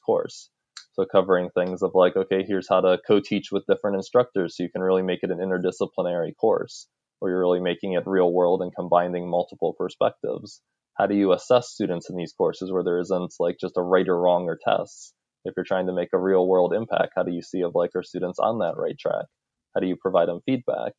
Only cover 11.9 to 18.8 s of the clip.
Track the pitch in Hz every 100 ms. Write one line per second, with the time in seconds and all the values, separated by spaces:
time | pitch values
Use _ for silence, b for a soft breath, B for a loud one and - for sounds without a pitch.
11.9 | 85 - 87 82 - 87 - 92 92 87
12.9 | 87 85 92 87 - 87 90 90 92 90
13.9 | 92 92 87 90 87 87 85 - 101 -
14.9 | - - _ _ _ 92 92 92 95 92
15.9 | 90 87 92 92 95 90 92 90 95 110
16.9 | 87 - - 90 87 - 95 87 85 87
17.9 | 90 87 90 90 87 107 117 85 -